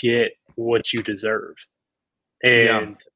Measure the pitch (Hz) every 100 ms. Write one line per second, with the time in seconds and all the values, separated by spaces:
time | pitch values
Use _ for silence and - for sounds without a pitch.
0 | 120 117 113 - _ - 117 117 - 117
1 | 110 101 107 107 85 - - _ _ _
2 | _ _ _ _ 127 120 113 110 107 104
3 | _